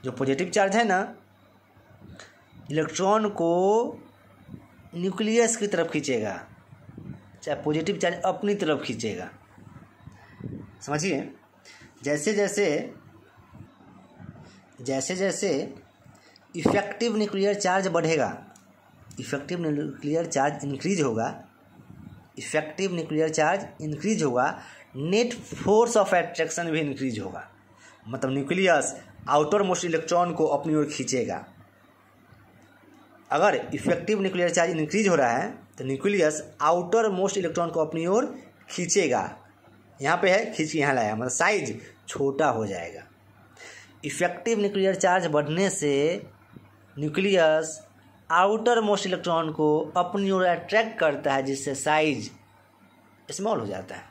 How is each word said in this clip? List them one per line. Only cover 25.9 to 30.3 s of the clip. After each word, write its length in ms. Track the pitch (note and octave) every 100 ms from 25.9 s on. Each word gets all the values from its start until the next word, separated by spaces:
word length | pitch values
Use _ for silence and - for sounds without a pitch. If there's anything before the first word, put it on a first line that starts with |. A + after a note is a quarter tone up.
| A3+
of 160 | G3 F3+
attraction 560 | E3 - D#3 - E3+
भी 80 | D#3+
increase 380 | D3+ B2+ C3 A2
होगा। 280 | - - - - _ - - - G#2+
मतलब 260 | A#2+ C3
nucleus 640 | C3+ C#3 F3 F#3 D#3 C3 - - - -
आउटर 340 | D3 D3+ G3+
मोस्ट 220 | G3 F3+ F3
electron 480 | D#3+ D#3+ F3 F3